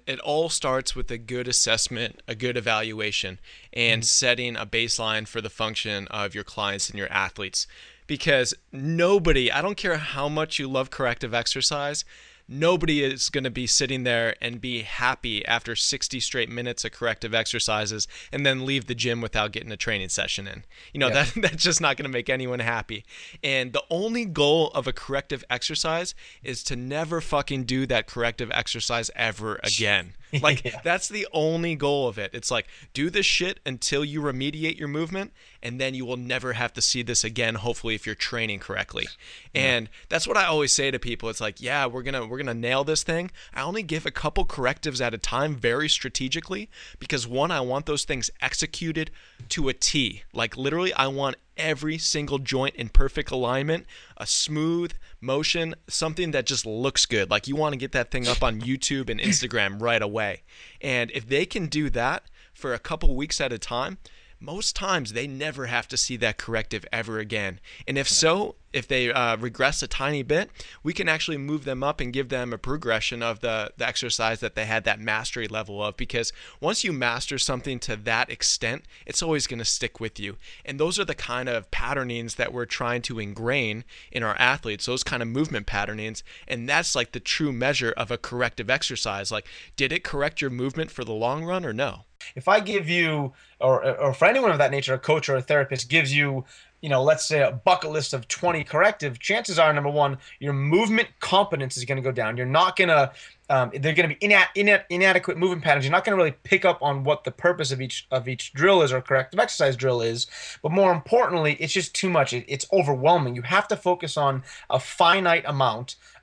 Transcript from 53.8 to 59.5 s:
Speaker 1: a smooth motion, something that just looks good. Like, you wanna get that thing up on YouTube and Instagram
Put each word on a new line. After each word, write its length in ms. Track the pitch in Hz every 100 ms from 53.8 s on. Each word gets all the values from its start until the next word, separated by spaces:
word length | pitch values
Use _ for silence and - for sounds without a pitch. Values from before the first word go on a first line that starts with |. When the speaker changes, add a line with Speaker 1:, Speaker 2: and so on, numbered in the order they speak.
| - - - -
Speaker 1:
a 100 | -
smooth 680 | - - 151 160 170 170 - - -
motion, 540 | 127 139 156 170 165 151 -
something 420 | - 160 160 175
that 160 | 143 120
just 200 | 127 113
looks 420 | 110 131 - -
good. 240 | 113 95
Like, 160 | 104 123
you 80 | 139
wanna 220 | 151 135
get 140 | 135
that 180 | 135 117
thing 160 | 131 120
up 160 | 123
on 180 | 127 110
YouTube 480 | 117 135 - 139 113
and 100 | 110
Instagram 640 | - 170 123